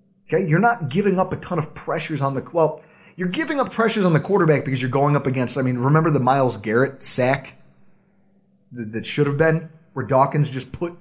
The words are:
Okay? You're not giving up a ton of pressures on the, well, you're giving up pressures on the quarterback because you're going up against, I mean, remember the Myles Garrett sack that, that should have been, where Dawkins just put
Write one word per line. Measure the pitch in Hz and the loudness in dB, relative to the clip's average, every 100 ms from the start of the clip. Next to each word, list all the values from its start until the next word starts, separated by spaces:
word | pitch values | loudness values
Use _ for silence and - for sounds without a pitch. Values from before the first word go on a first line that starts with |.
| _ _ - | _ _ -4
Okay? | 165 185 | -2 2
You're | 165 | 4
not | 233 233 135 | 4 2 -2
giving | 156 202 185 | 0 2 2
up | 185 | 0
a | 151 | -4
ton | - 170 | -6 -6
of | 151 | -6
pressures | - - 156 156 147 | -8 -6 -6 -4 -4
on | 139 135 | -2 -4
the, | - | -4
well, | 165 156 156 - _ - - | 0 0 0 -16 _ -18 -6
you're | 180 | -4
giving | 190 320 294 | -4 -4 -2
up | 247 | -2
pressures | - 226 220 185 | 0 0 2 2
on | |
the | 156 | 2
quarterback | - 196 170 143 - | 2 2 4 2 0
because | 131 | -4
you're | 127 | -2
going | 135 143 147 | 0 2 2
up | 139 | 0
against, | 127 123 143 | -2 -2 0
I | |
mean, | 131 123 | -2 0
remember | 127 156 165 | 2 4 4
the | 139 | 2
Myles | 123 139 131 104 | 2 2 2 -2
Garrett | 107 113 135 - | 0 2 0 0
sack | - - 127 139 - - - _ - _ _ _ _ _ _ _ _ | -2 2 2 0 -6 -20 -20 _ -20 _ _ _ _ _ _ _ _
that, | 123 107 | -12 -8
that | 110 104 | -8 -6
should | - 143 | -2 0
have | 143 | 2
been, | 160 160 - - _ | 2 0 -4 -20 _
where | 135 104 | -10 0
Dawkins | 131 139 151 - | 2 2 2 -2
just | 131 - | -4 -10
put | - 170 - | -8 -8 -10